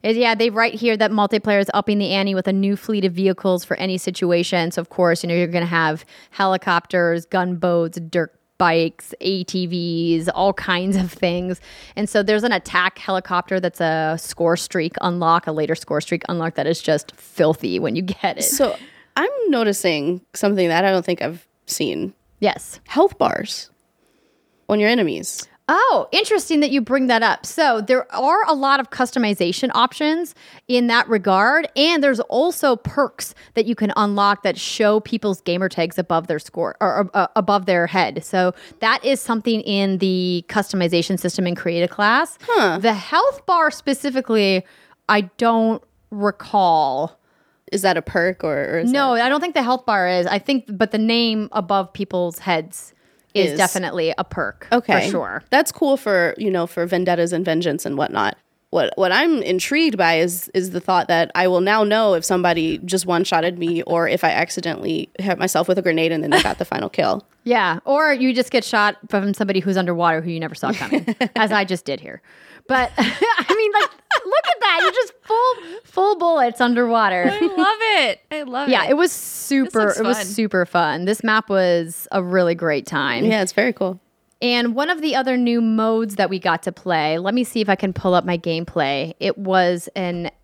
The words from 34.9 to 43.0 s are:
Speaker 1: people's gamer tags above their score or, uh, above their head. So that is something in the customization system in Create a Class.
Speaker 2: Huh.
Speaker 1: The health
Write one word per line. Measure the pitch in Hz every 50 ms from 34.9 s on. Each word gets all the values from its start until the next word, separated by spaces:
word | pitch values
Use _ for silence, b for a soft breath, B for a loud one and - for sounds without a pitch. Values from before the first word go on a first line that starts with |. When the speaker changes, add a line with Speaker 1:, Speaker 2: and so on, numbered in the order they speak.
| 214 214
Speaker 1:
people's | 214 - - 214 - 208 190 -
gamer | _ 180 175 180 190 180
tags | - - 165 165 - -
above | 165 - 170 165 165 -
their | 160 151
score | - - - - 165 101 - _
or, | - 185 - 196 202 180 -
uh, | 208 180 - _
above | 220 185 196 202 202 185
their | 190 180 175 170 165
head. | - 190 175 107 - 165 -
So | - - 185 180 180 180 B B B B B
that | - 226 247 - -
is | 254 269 233
something | - - 233 220 - 240 226 214
in | - - 202 196 196 196 190 180
the | 190 190 185 180 180 180 180 175 165 -
customization | - 214 196 - - 190 175 170 180 170 165 - 190 175
system | - 180 - - 185 175
in | 175
Create | - - 175 170 170
a | 175 175
Class. | - - 208 214 233 269 330 330 - _
Speaker 2:
Huh. | - - 480 403 233 190 160 185
Speaker 1:
The | 190 233 214
health | 196